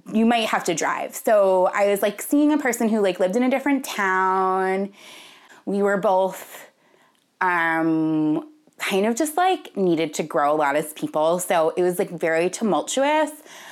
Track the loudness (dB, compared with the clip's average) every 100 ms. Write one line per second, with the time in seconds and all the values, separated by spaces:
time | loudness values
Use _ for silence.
0 | -4 0 2 2 0 -2 -2 -2 -2 -4
1 | -8 -4 2 4 4 4 2 2 0 2
2 | -2 -4 -2 2 4 2 0 0 0 2
3 | 0 0 0 2 2 0 0 -2 -2 -2
4 | 0 2 2 2 2 0 0 -2 -4 -8
5 | -20 -20 -20 -20 -20 -14 -4 0 0 2
6 | 2 2 0 -4 -16 -20 -20 _ _ _
7 | _ _ _ -4 0 2 0 0 0 0
8 | 0 0 0 -2 -6 _ _ -10 -4 0
9 | 0 0 -2 0 0 0 -6 -2 0 0
10 | -2 -4 -4 0 2 2 2 0 -4 -6
11 | -4 0 0 0 0 2 2 0 0 0
12 | -4 -4 -2 0 0 -2 -2 0 -2 -2
13 | 0 0 -2 -6 -20 -20 -20